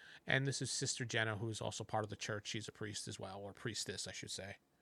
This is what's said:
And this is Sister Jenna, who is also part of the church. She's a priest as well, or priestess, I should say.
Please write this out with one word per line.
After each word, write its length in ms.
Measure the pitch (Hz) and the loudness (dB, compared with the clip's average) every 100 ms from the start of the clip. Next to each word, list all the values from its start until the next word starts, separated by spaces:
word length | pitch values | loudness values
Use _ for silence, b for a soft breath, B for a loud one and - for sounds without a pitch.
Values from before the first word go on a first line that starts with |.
| b b - | b b 4
And 200 | 135 139 | 6 6
this 140 | - | 2
is 80 | 127 | 2
Sister 360 | - 131 - 120 | 2 2 0 2
Jenna, 300 | 117 110 107 | 4 4 2
who 120 | 113 | 0
is 100 | 107 | 2
also 220 | 117 - | 0 0
part 200 | 110 110 | 0 2
of 60 | 104 | 2
the 60 | 107 | -2
church. 320 | - 104 - | -2 -2 0
She's 200 | 110 - | -4 -4
a 40 | |
priest 360 | - 107 104 - | -4 -4 -4 -4
as 120 | 107 | -4
well, 220 | 95 98 | -4 -4
or 80 | 101 | -8
priestess, 540 | - 123 101 - 98 95 | -4 -2 0 -2 -2 -4
I 40 | |
should 180 | - - | -6 -4
say. 240 | - 98 - _ _ | -4 -6 -8 _ _